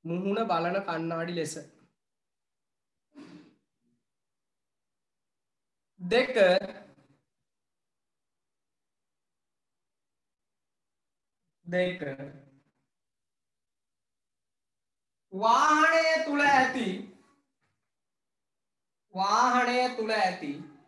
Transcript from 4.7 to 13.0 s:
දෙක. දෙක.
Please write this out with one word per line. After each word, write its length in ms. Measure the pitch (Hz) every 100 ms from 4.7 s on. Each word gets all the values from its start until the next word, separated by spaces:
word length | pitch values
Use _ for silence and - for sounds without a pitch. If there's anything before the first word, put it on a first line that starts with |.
| _ _ _ _ _ _ _ _ _ _ _ _ _
දෙක. 360 | 180 233 254 233 185 185 - - - _ _ _ _ _ _ _ _ _ _ _ _ _ _ _ _ _ _ _ _ _ _ _ _ _ _ _ _ _ _ _ _ _ _ _ _ _ _ _ _ _ _ _ _ _ _ _ 170
දෙක. 360 | 180 180 175 147 135 139 143 - _ _ _ _ _